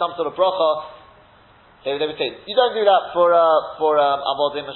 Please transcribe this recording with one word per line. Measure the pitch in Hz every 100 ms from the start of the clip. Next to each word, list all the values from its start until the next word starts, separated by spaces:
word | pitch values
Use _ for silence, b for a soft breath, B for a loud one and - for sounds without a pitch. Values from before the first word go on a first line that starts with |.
some | 170 170
sort | 147
of |
bracha. | 165 185 180 160 156 - - - - _ _ _ _ _ _
They, | 135 143
they | 151
would | -
say, | 127 - 202
you | 214
don't | 247
do | 214 202
that | 180 -
for, | 175 175 170
uh, | 165 156 - -
for, | 156 151
um, | 143 139
avodim | 135 135 143 143
and | 139